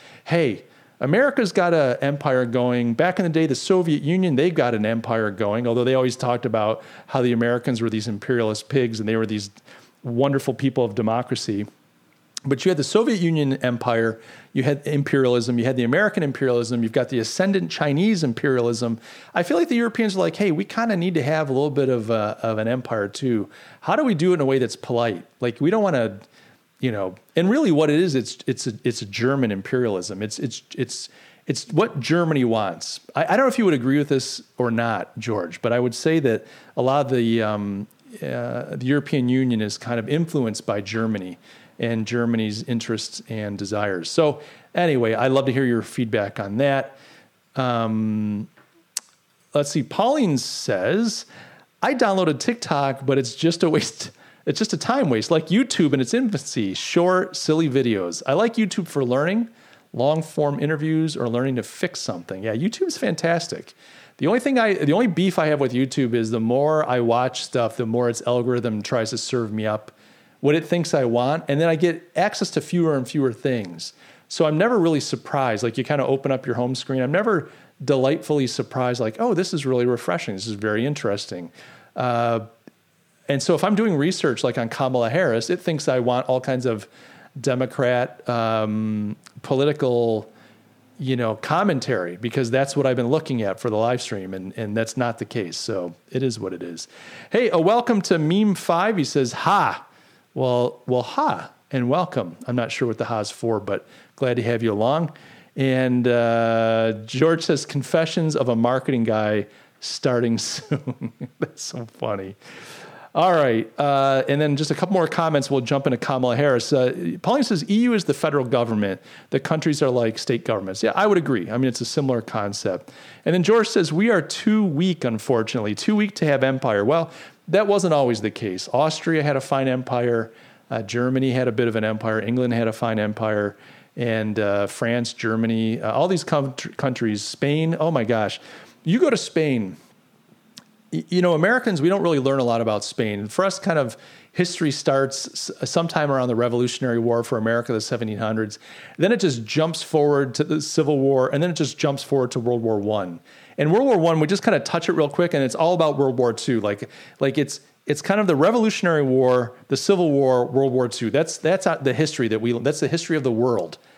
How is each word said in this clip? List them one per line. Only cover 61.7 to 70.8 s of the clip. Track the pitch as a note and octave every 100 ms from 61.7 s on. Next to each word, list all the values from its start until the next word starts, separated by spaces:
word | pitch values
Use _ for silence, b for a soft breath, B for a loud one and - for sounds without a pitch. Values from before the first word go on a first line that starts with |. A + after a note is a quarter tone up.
| - F3+ -
something." | - F2 E2+ F#2+
Yeah, | A2 A2
YouTube's | F#3 - F#4 -
fantastic. | A3 E3 E3 E3+ - - - - B B B B
The | D3
only | A#3+
thing | C#4 B3+
I, | A3
the | F#3+ D3+
only | F#3 B3
beef | E3 F#3+ F3
I | D#3
have | D3
with | C3
YouTube | B2 C3+ D3 B2
is | A#2+ A2
the | A2+
more | A2+ B2+ D3 D#3 D3+
I | B2+
watch | A#2 A#2 B2+ -
stuff, | - C3 A2+ -
the | A2+
more | A#2+ A#2+
its | A#2 -
algorithm | B2 A#2+ B2 A#2 G#2+
tries | G2+ B2 A2
to | A#2
serve | - B2+ A2
me | A2
up | G#2+ G#2+ - - b b b b
what | C#3
it | D#3+
thinks | D#3+ F3